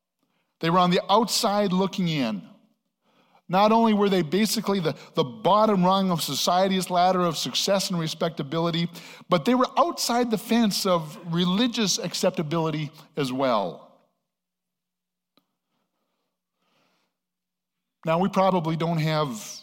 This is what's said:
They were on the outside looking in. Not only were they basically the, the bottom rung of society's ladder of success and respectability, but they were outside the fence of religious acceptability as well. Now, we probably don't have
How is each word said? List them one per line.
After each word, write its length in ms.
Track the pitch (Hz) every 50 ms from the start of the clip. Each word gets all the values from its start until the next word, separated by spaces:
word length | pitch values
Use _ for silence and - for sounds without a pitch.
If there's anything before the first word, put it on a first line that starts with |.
| _ _ _ _ _ _ _ _ _ _ _ -
They 100 | - 165
were 100 | 170 185
on 100 | 180 180
the 100 | 175 190 - -
outside 640 | 196 220 240 - - - - 208 202 208 208 196
looking 360 | 180 185 196 185 - - 185 170
in. 340 | 160 147 127 110 107 92 - - - _ _ _ _ _ _ _ _ _ _ _ _ _ _ _ _ _ _ -
Not 220 | 170 190 208 214
only 220 | 220 233 226 226 214
were 160 | 202 208 202
they 100 | 196 185
basically 580 | 170 147 165 196 220 - - 226 - - 196 196
the, 160 | 160 156 - - - - -
the 100 | 170 156
bottom 580 | 131 117 110 - 165 196 208 220 214 208 185
rung 280 | 180 185 190 196 190 185
of 100 | 175 151
society's 680 | - - 139 - - 196 175 180 190 196 190 185 180 180
ladder 320 | 180 175 180 185 185 180
of 160 | 180 175 151 -
success 500 | - 131 - - - 202 196 190 190 -
and 100 | 185 170
respectability, 920 | 160 156 - - 185 165 160 - 156 135 151 165 165 170 165 170 170 170 - - - - - - - -
but 160 | 180 175 147
they 80 | - 254
were 120 | 247 254 - - 233
outside 520 | 285 349 339 - - - 233 240 247 247
the 60 | 220
fence 480 | 190 - - 226 240 233 208 180 - -
of 340 | 196 180 170 160 151 - - -
religious 720 | 175 165 170 185 180 185 202 247 254 220 233 220 180 -
acceptability 920 | - - 170 - - - 185 180 - 170 147 165 170 160 160 151 156 151 135 - - - _ -
as 160 | 160 143 127
well. 580 | 127 131 139 131 120 107 98 85 80 - - - _ _ _ _ _ _ _ _ _ _ _ _ _ _ _ _ _ _ _ _ _ _ _ _ _ _ _ _ _ _ _ _ _ _ _ _ _ _ _ _ _ _ _ _ _ _ _ _ _ _ _ _ _ _ _ _ _ _ _ _ _ _ _ _ _ _ _ _ _ _ _ _ _ _ _ _ _ _ _ _ _ _ -
Now, 140 | 165 160 170
we 100 | 185 190
probably 480 | 196 196 190 190 185 180 156 160 165
don't 220 | 156 165 165 170 160
have 440 | 151 160 156 151 156 135 117 104 - - - -